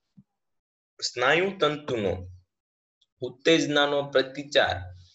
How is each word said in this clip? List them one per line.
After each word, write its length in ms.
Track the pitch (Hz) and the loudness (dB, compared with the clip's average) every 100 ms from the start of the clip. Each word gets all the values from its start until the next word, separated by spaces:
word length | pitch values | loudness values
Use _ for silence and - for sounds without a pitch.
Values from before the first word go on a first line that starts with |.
| _ - _ _ _ _ _ _ _ _ | _ -20 _ _ _ _ _ _ _ _
સ્નાયુ 560 | - - 127 160 196 190 | -10 0 2 2 0 0
તંતુનો 680 | 151 147 - 120 98 90 - - _ _ _ _ _ _ _ _ | -2 -2 -6 -2 -2 -2 -8 -20 _ _ _ _ _ _ _ _
ઉત્તેજનાનો 840 | 123 - - 160 139 147 143 143 | -10 -4 2 4 4 2 2 0
પ્રતિચાર 920 | 139 135 135 - 143 139 110 - - - - | 0 0 0 -6 -2 0 2 -2 -8 -16 -20